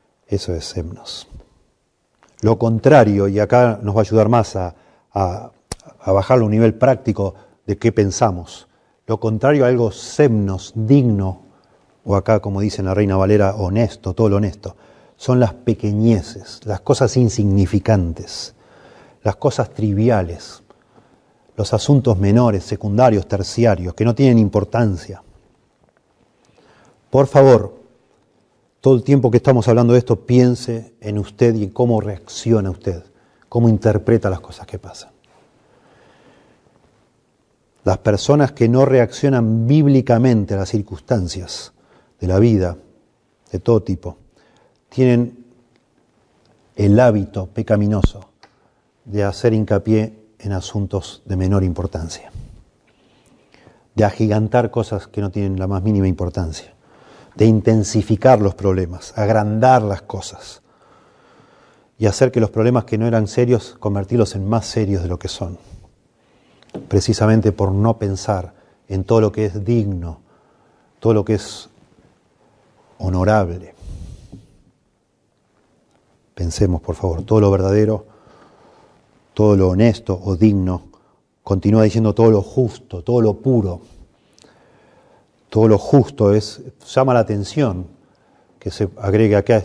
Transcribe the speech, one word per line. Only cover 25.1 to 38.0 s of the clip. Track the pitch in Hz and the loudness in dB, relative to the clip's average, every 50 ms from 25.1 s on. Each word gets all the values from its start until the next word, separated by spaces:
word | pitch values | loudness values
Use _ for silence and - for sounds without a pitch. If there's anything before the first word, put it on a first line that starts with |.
| 95 90 - _ _ _ _ _ _ _ _ _ _ _ _ _ _ _ _ _ _ _ _ _ _ _ _ _ _ _ _ _ _ _ _ _ _ _ _ _ | -18 -20 -20 _ _ _ _ _ _ _ _ _ _ _ _ _ _ _ _ _ _ _ _ _ _ _ _ _ _ _ _ _ _ _ _ _ _ _ _ _
Por | - 131 139 | 0 0 2
favor, | 135 - 143 135 135 127 110 104 101 - - - _ _ _ _ _ _ _ _ _ _ _ _ _ _ _ _ _ _ _ | 4 4 6 8 8 6 6 4 0 -10 -18 -20 _ _ _ _ _ _ _ _ _ _ _ _ _ _ _ _ _ _ _
todo | - 135 135 | 2 2 2
el | 120 - | 2 2
tiempo | - 143 139 120 123 | 2 2 2 4 4
que | 110 120 | 2 2
estamos | - - 131 120 107 123 | 4 4 2 4 4 4
hablando | 113 117 120 117 120 | 4 4 4 4 4
de | 123 | 4
esto, | 120 - 117 104 - | 2 2 -2 -4 -2
piense | - 123 123 123 123 123 117 - - 117 113 110 - _ _ | 2 2 4 4 4 2 -2 -4 -8 -10 -10 -10 -16 _ _
en | - 104 104 104 | -10 -8 -6 -6
usted | 98 - 104 - 120 120 113 | -6 -8 -2 0 2 2 2
y | 113 104 | 0 -2
en | 98 | -4
cómo | - - 123 120 117 110 | -4 -2 0 0 0 -2
reacciona | 104 107 101 98 - - - - - 117 117 110 98 95 | -2 -6 -10 -12 -14 -18 -16 -8 -2 0 0 2 0 -2
usted, | 87 - - 101 90 85 - _ _ _ _ _ _ _ _ _ | -6 -8 -8 -8 -8 -8 -12 _ _ _ _ _ _ _ _ _
cómo | - 120 117 117 | -2 2 2 4
interpreta | 110 98 - 113 104 107 104 - 117 110 - 101 | 2 2 2 0 0 0 2 0 0 0 0 -2
las | 92 87 | -6 -6
cosas | - - - - - - | -10 -16 -20 -20 -20 -18
que | - 90 | -18 -18
pasan. | - 90 - - - - _ _ _ _ _ _ _ _ _ _ _ _ _ _ _ _ _ _ _ _ _ _ _ _ _ _ _ _ _ _ _ _ _ _ _ _ _ _ _ _ _ _ _ _ _ _ _ _ _ _ _ _ _ _ - | -18 -18 -20 -20 -20 -20 _ _ _ _ _ _ _ _ _ _ _ _ _ _ _ _ _ _ _ _ _ _ _ _ _ _ _ _ _ _ _ _ _ _ _ _ _ _ _ _ _ _ _ _ _ _ _ _ _ _ _ _ _ _ -4
Las | 98 92 | -4 -4
personas | - | -2